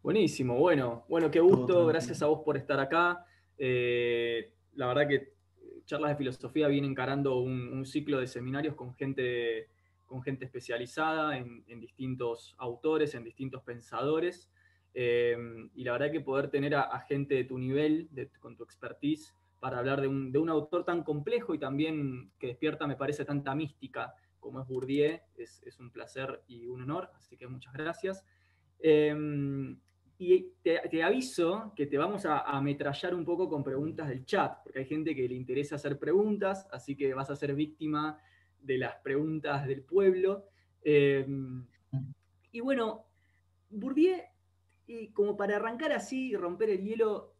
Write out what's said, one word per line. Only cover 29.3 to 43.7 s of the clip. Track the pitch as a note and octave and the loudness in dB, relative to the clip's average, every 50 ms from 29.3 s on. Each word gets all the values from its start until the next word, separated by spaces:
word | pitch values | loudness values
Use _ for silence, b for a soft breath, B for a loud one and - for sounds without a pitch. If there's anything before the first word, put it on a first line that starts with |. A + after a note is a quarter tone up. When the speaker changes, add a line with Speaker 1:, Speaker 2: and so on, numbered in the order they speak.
| D3 C#3+ C#3+ C#3 C#3 C#3 C3 B2+ C3 C3 _ _ _ _ _ _ _ | -2 -2 -2 -2 -2 -4 -6 -8 -10 -16 _ _ _ _ _ _ _
Speaker 1:
y | _ F#3 F3 F#3 F#3 F#3 - - _ | _ 4 6 6 6 4 -2 -16 _
te, | _ E3+ E3 - - - | _ 2 2 2 0 -2
te | - D#3+ E3 | 0 2 4
aviso | F3+ A3+ C4 B3+ - - - E3+ E3 F#3+ G#3+ A3 G#3+ - | 4 2 2 0 -2 0 0 2 2 2 -2 -6 -10 -4
que | - C#3+ | -4 -2
te | C#3+ C#3+ | 0 0
vamos | C#3 D#3+ F#3+ G#3 G3 G3+ | 0 0 0 -2 -2 0
a, | E3 D3+ | 0 0
a | C#3 - - C#3 | 0 0 -2 -2
ametrallar | C#3 C#3 C#3+ C#3 C#3+ D3 C#3+ C#3 - - F3+ F3+ | 0 0 0 0 -2 -2 -4 -4 -2 -2 -2 -2
un | F3 D#3+ | -2 0
poco | E3+ E3+ E3+ F#3 - | -2 0 0 0 -2
con | - - C3+ | -2 -4 -2
preguntas | C#3 C3 C3+ D3+ D#3+ D#3 - D#3 | -2 -2 -2 -4 -4 -4 -6 -6
del | C#3+ B2 C3 C3 | -6 -6 -8 -4
chat, | - G#3 F#3+ C#3+ A#2+ - - - | 0 0 2 2 0 -4 -10 -18
porque | - - C3 | -10 -8 -8
hay | C3 | -6
gente | - D3+ D#3 D#3 E3 D3+ | -4 -4 -2 -2 -2 -2
que | C3 B2+ | 0 -2
le | B2 B2+ | -2 -2
interesa | B2+ B2+ B2+ B2+ C#3 D3 C#3+ D3+ | -6 -6 -2 -2 -2 -2 -2 -6
hacer | C#3+ - C#3+ C#3+ | -6 -4 -4 -4
preguntas, | D3 - D3 E3+ G3 G#3+ G#3+ G#3 G3 G3 F#3+ G3 G3 - - | -2 0 2 4 4 4 4 2 0 0 -2 -2 -2 -8 -14
así | C3 B2+ - - C#3 | -14 -12 -8 -8 -4
que | C3+ C#3 C3+ B2+ | 0 0 0 0
vas | C3+ C#3 C#3 | -2 -4 -4
a | C#3+ | -4
ser | C#3 D3 C#3 C#3 | -4 -2 -2 0
víctima | C#3+ D3+ D3+ - _ D#3 D3+ D3+ D3+ D3+ D#3 D#3 b b b b b b b b _ | -2 -2 -4 -4 _ -4 -2 -2 0 -2 -2 -4 b b b b b b b b _
de | - C3+ C3 | -4 -2 -2
las | B2+ B2+ A#2 - | 0 0 -4 -6
preguntas | - _ C3+ C3+ C#3+ D#3 D#3+ D#3+ D3+ D3 D3 C#3+ C#3 C#3+ | -8 _ -2 0 0 0 0 -2 -4 -2 -2 -2 -2 -2
del | C3 C3+ C3+ | -4 -4 -6
pueblo. | - _ E3+ G3 G3 F#3+ F#3 F#3 F#3 F#3+ G3+ G3+ - b b b b b b _ | -6 _ 2 6 6 6 6 6 2 2 2 -2 -6 b b b b b b _
Eh, | - D3+ D3+ C#3+ C#3+ C#3 C#3 C3+ C3+ C3+ C#3 C3+ C3+ B2+ B2+ B2+ B2 _ _ _ _ _ - C3+ B2+ - C#3 _ _ _ _ _ _ _ | 2 6 6 8 8 6 4 2 0 -2 -4 -6 -6 -8 -10 -12 -14 _ _ _ _ _ -6 -4 -4 -6 -12 _ _ _ _ _ _ _
y | - A#3 | -10 -6
bueno, | A#3 C4+ C4+ A#3+ A3+ G#3+ A3 - - _ _ _ _ _ _ _ _ _ _ _ _ | 0 0 2 2 0 -2 -4 -8 -14 _ _ _ _ _ _ _ _ _ _ _ _
Bourdieu, | _ | _